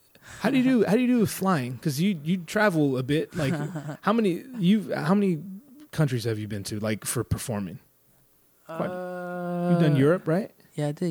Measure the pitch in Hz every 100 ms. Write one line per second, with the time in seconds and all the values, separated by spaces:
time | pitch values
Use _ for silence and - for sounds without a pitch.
0 | _ _ - - - 269 254 254 - 220
1 | 247 247 190 - 190 165 123 123 165 135
2 | 196 175 151 185 160 214 208 165 147 127
3 | 127 151 - - 135 151 147 151 147 143
4 | 190 226 208 170 - 247 175 214 175 -
5 | 147 202 202 156 180 - - - - -
6 | 147 123 113 107 107 104 95 107 107 107
7 | - 123 107 - - 104 92 104 _ _
8 | _ _ _ _ _ _ - 160 175 185
9 | 180 180 180 180 175 175 175 170 156 143
10 | 139 180 - 170 226 - _ - 147 147
11 | 180